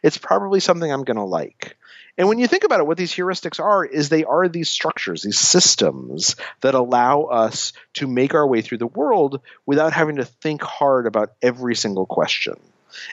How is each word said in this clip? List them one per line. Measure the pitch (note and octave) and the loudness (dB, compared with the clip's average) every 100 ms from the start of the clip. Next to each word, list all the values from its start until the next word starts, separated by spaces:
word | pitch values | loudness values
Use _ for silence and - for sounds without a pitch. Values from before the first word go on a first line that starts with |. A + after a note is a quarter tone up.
it's | E3 - | 0 0
probably | - G3 G3 F#3+ | 0 0 2 0
something | - E3+ E3 | 2 0 0
I'm | C#3 | -4
gonna | B2+ A2+ G2 | -2 -4 -2
like. | E2+ D2 - - - _ - - - | -4 -6 -12 -16 -16 _ -20 -14 0
And | F#3 | 2
when | A3+ | 2
you | B3 | 2
think | F#4 | 2
about | G#4+ A3+ | 2 2
it, | D3+ | 2
what | E3 | 0
these | F3 | -4
heuristics | - F#3 F3+ F3 - | -4 -4 -4 -6 -4
are | F3 G3+ | 0 2
is | D#3 D3+ C#3+ | 0 -2 0
they | D#3 | 0
are | D#3 D3+ F#3 | 2 2 2
these | E3+ D#3+ | 0 -4
structures, | - D#3 - - E2 | -2 -4 -4 -6 -6
these | G2+ G2+ | -4 0
systems | - F3+ F3+ - F#2+ C2+ B1+ C#2 - - - - | 4 4 4 4 2 0 -8 -4 -4 -4 -10 -4
that | C3+ C3 | 0 2
allow | B2 B2 B2 C#3+ | 2 2 4 2
us | D#3 A#2+ A2 - - - - | 2 2 0 0 -8 -10 -14
to | - C#3 | -8 -4
make | B2 C3+ | 0 2
our | D#3+ C#3+ | 4 2
way | A#2+ | 2
through | A2 A#2 | -2 -6
the | A#2 | -6
world | - C#4+ G#3+ C#3+ C3+ _ - - | -4 0 2 2 -2 _ -14 -2
without | C#3+ D#3 | 2 2
having | D#3 D#3 D3 | 2 -2 -2
to | |
think | A#2+ _ D#3 D3 | -6 _ -6 -6
hard | - - C#3 C3 A#2 | -6 -2 2 2 2
about | G#2+ G#2+ - | 0 -2 0
every | B2 B2 B2+ | -2 0 -4
single | A2+ A2 F#2+ F#2 | -4 -2 -4 -4
question. | - D2+ - - - _ _ _ - - | -2 -2 -2 -6 -10 _ _ _ -20 -12